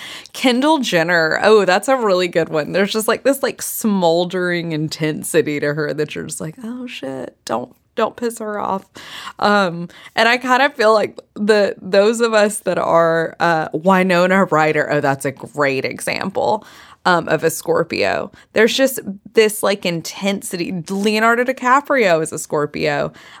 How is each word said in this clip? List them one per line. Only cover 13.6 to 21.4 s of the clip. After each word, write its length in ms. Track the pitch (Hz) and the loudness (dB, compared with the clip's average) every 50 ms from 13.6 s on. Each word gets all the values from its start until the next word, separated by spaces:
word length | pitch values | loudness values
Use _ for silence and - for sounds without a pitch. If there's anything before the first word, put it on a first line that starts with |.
| 156 - | -2 -2
Winona 720 | - 160 160 185 190 185 185 185 180 175 180 185 185 196 196 | -4 -2 2 4 4 4 4 4 4 4 4 4 4 4 2
Ryder, 460 | 156 156 151 156 156 156 151 139 - | 4 2 2 2 2 2 0 0 0
oh, 80 | 139 147 | 0 0
that's 260 | 139 139 135 135 - | 0 0 0 -2 -2
a 60 | 143 | -6
great 540 | - - - - - 147 147 139 135 131 127 | -6 -8 -12 -10 -4 -2 0 0 0 0 -2
example, 800 | 123 - - - - - - - 190 - - - - 214 214 - - - - - - - - - | -4 -6 -8 -6 -6 -4 -4 -4 -6 -4 -2 0 0 0 -2 -4 -10 -20 -20 -20 -20 -14 -4 0
um, 220 | 180 180 170 160 - | 2 2 2 2 0
of 140 | 156 156 160 | 0 0 0
a 60 | 160 | 0
Scorpio. 800 | 156 - - - 160 165 165 - - 95 98 95 92 - - - - - - _ - | -2 -2 -2 -2 0 0 0 -2 -2 -2 0 0 0 -2 -4 -6 -10 -18 -16 _ 2
There's 220 | - 214 226 226 | 4 4 4 4
just 240 | - 269 262 262 - - 202 190 196 - - - | 2 2 0 0 -2 -10 -10 -12 -12 -14 -10 -4
this, 300 | 226 220 214 208 - - | -2 -2 -2 -2 -2 -2
like, 220 | 202 196 202 - | -2 -2 -2 -4
intensity. 840 | 185 170 165 156 - - - 190 196 202 196 - - - 180 170 - 190 180 156 - | -4 -4 -4 -6 -10 -10 -6 -4 -4 -4 -4 -6 -8 -8 -8 -6 -6 -6 -8 -8 -6
Leonardo 540 | 196 196 202 220 214 214 220 226 233 226 | -6 -4 -2 -2 0 0 2 2 2 0